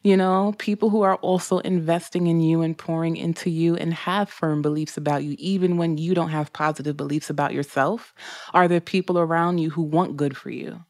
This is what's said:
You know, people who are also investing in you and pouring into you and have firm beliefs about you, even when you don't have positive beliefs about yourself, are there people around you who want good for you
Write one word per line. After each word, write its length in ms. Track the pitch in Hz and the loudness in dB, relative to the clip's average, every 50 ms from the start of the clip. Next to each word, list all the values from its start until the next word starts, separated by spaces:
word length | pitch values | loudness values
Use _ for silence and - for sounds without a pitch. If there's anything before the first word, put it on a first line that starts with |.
You 140 | - 202 190 | 6 6 6
know, 380 | 190 185 185 185 190 202 208 208 - | 6 4 4 2 2 2 0 -2 -4
people 300 | - - 208 202 226 220 | -4 -4 0 2 2 2
who 120 | 202 220 | 4 4
are 160 | 202 190 185 | 4 4 2
also 400 | - - 180 185 180 - - 185 180 | 2 0 0 0 0 0 0 -2 -2
investing 680 | - - 185 175 160 160 165 170 - - - 180 175 | 0 0 0 0 2 0 0 -2 -2 -4 -4 0 2
in 120 | 170 170 165 | 2 2 4
you 220 | 160 160 165 165 | 4 4 4 2
and 160 | 165 160 160 | 2 0 -4
pouring 400 | - - - 165 160 165 165 165 | -6 -6 -4 -2 -2 -2 -2 -2
into 320 | 170 - 170 165 - - 180 | -2 -2 -4 -4 -2 -4 -4
you 260 | 165 160 165 170 170 | 0 2 2 2 2
and 180 | - - 165 165 | 0 -2 -4 -4
have 360 | - - 180 185 208 202 - | -4 -2 -2 0 0 -2 -2
firm 320 | - - - 160 151 151 | -4 -4 -2 0 0 0
beliefs 340 | 147 151 151 156 156 - - | 0 0 -2 -2 -4 -6 -6
about 300 | - 147 147 143 139 143 | -4 -2 -2 -2 -2 -2
you, 100 | 147 143 | -6 -8
even 380 | - 139 185 196 185 185 180 175 | -6 -4 -2 0 2 2 2 2
when 220 | 170 170 165 160 | 2 0 0 0
you 160 | 151 160 170 185 | -2 0 0 0
don't 140 | 170 165 165 | 0 0 0
have 240 | 156 151 151 - - | -2 -4 -4 -4 -4
positive 420 | - 151 151 151 - 147 151 147 | -2 -2 -2 -2 -2 -6 -6 -6
beliefs 340 | 147 143 143 147 156 - - | -6 -4 -4 -4 -4 -4 -4
about 240 | 156 143 143 139 - | -2 -2 -2 -2 -2
yourself, 600 | 139 143 - - 143 135 156 214 233 - - _ - - - - - - - - | -4 -6 -2 0 0 0 0 0 -4 -8 -16 _ -20 -18 -18 -16 -16 -16 0 4
are 160 | 190 180 175 | 4 6 6
there 100 | 175 170 | 4 2
people 400 | 170 - - 190 180 - 180 175 | 0 0 -2 -2 0 2 0 0
around 380 | 170 160 165 165 170 175 180 | 2 2 2 2 2 2 2
you 120 | 170 160 160 | 0 0 -2
who 120 | 147 170 | -2 -2
want 340 | 160 147 156 165 185 - - | -2 0 2 0 0 0 -2
good 220 | 143 147 139 135 | -2 -2 -2 -2
for 140 | - - 139 | -6 -12 -10
you 280 | 123 127 131 151 - 117 - | -10 -10 -10 -12 -12 -14 -20